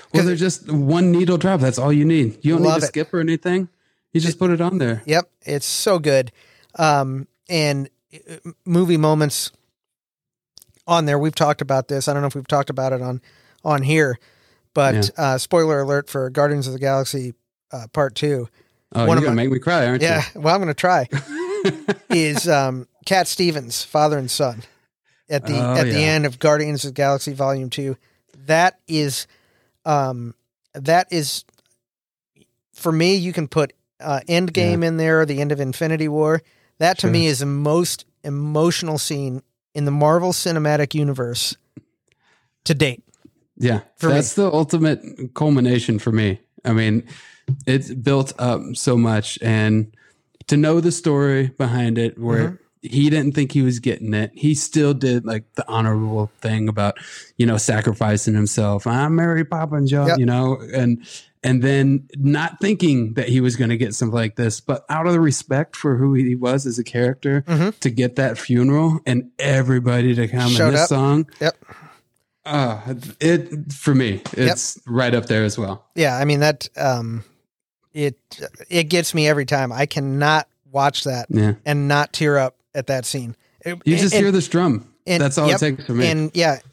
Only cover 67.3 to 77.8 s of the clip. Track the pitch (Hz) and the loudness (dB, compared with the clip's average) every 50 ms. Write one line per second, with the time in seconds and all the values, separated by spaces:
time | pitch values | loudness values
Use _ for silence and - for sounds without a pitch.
67.3 | 139 143 139 - 170 151 170 208 220 - - 135 113 113 123 123 - - 135 127 | 0 0 0 0 0 0 0 0 -2 -2 -4 -2 0 0 0 0 0 0 -2 -2
68.3 | 113 - - - 123 120 123 135 139 151 160 165 160 160 - 131 123 120 - - | -2 -4 -4 0 2 2 4 4 4 4 2 2 0 0 0 0 -2 -2 -2 -4
69.3 | _ - 139 143 139 135 127 127 131 123 120 123 123 123 120 127 120 120 117 107 | _ -4 -2 0 2 2 2 2 0 0 2 0 0 2 2 2 2 0 0 -2
70.3 | - 123 123 120 123 117 - - 143 147 165 - 151 131 135 139 143 151 160 - | -2 0 0 0 2 2 2 4 4 4 2 2 2 2 2 4 2 2 0 -2
71.3 | - - 147 165 - _ _ - - - - - - _ _ _ _ _ _ _ | -6 -4 -4 -4 -4 _ _ -20 -20 -20 -20 -20 -20 _ _ _ _ _ _ _
72.3 | _ _ - 156 147 147 135 120 110 107 107 123 131 117 - - - - 151 160 | _ _ -10 -4 -2 0 0 0 -2 -6 -8 -10 -10 -10 -12 -16 -10 -2 2 2
73.3 | 175 165 - - - 151 147 - 139 - - 151 139 131 131 110 98 92 - - | 2 2 0 -4 -10 -12 -10 -10 -10 -4 0 2 4 4 2 2 -2 -4 -8 -10
74.3 | - - 127 123 107 - - - - - - 123 117 127 127 120 120 120 113 - | -2 0 2 2 2 0 -4 -8 -10 -12 -10 -4 -2 0 2 2 2 0 0 0
75.3 | 113 110 110 107 - - 107 95 98 - _ _ - 165 160 139 127 127 139 147 | 0 0 0 0 -2 -4 -6 -6 -8 -10 _ _ -4 0 0 0 0 0 0 0
76.3 | 147 143 147 156 147 - - - - 143 143 135 127 117 117 117 113 113 107 _ | 2 2 2 2 0 -2 -6 -14 -8 -4 -2 -2 0 -2 -4 -6 -8 -10 -10 _
77.3 | _ _ _ _ _ _ _ _ _ _ | _ _ _ _ _ _ _ _ _ _